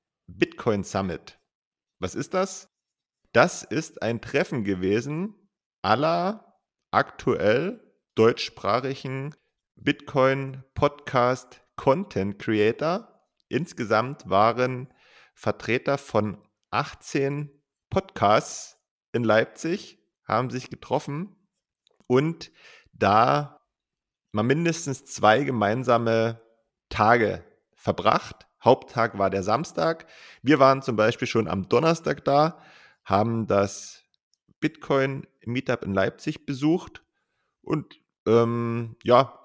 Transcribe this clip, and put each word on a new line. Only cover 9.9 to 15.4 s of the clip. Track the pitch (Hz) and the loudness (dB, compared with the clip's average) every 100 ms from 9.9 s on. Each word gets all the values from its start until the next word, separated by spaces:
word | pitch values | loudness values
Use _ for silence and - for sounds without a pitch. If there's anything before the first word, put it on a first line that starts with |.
| - - 139 131 135 135 135 - - | -4 -4 2 2 2 -6 -12 -16 -2
Podcast | 147 - - 127 123 131 - - _ - | -2 -2 -2 2 2 0 -8 -20 _ -2
Content | 139 151 202 98 202 98 | 0 2 -2 -4 -4 -6
Creator. | - 107 107 - 156 196 - _ _ _ _ | -2 2 2 0 -4 -4 -8 _ _ _ _
Insgesamt | 127 185 - 107 107 123 139 90 | -6 -6 -8 0 0 0 -8 -2
waren | 95 113 117 127 123 135 _ _ _ _ | 2 2 2 -4 -4 -12 _ _ _ _
Vertreter | _ | _